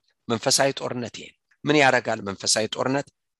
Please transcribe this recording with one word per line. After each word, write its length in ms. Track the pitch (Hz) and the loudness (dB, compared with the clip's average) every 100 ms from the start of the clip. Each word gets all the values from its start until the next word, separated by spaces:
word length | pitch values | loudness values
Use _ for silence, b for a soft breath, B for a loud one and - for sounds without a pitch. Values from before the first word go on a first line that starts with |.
| _ _ - | _ _ -6
መንፈሳዊ 420 | 117 - 127 139 | -2 0 2 0
ጦርነት 420 | 135 135 123 113 - | -2 -8 -8 -10 -12
ይሄ 100 | - _ _ _ | -18 _ _ _
ምን 120 | 143 147 | 0 4
ያደርጋል? 440 | 139 123 117 113 | 6 4 2 -6
መንፈሳዊ 440 | 98 95 110 113 110 | -6 -6 -2 -2 -2
ጦርነት 400 | - 123 135 - _ _ _ | -4 -2 -2 -6 _ _ _